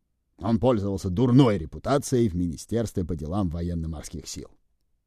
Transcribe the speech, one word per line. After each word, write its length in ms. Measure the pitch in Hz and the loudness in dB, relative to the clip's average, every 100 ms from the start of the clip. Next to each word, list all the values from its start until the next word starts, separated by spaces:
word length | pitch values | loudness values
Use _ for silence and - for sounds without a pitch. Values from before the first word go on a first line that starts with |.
| _ _ _ - | _ _ _ -8
Он 220 | 95 117 | -2 2
пользовался 500 | 127 117 98 95 98 | 2 2 0 -4 -2
дурной 480 | 87 131 123 131 101 | 2 6 8 6 4
репутацией 720 | 78 78 - 139 - 123 113 | -4 -10 -2 -2 0 2 2
в 60 | 87 | 0
Министерстве 680 | 87 76 - 110 110 - | -2 -4 -6 -4 -4 -4
по 120 | 85 85 | -4 -4
делам 340 | 76 98 95 | -6 -4 -2
военно-морских 800 | 82 85 85 80 80 - 80 - | -2 -4 -4 -6 -8 -10 -12 -12
сил. 220 | - - _ _ _ _ _ | -14 -14 _ _ _ _ _